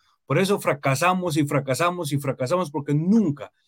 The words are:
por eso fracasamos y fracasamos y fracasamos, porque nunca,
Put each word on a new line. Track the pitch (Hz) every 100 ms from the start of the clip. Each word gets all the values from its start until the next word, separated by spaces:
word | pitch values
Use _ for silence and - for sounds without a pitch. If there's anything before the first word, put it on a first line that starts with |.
| _ _
por | - 143
eso | 190 196
fracasamos | 180 143 139 135 175 185 180 156
y |
fracasamos | 143 143 139 127 170 180 151
y | 143
fracasamos, | 139 123 127 180 165
porque | 147 147
nunca, | 147 170 226 185 143 98 _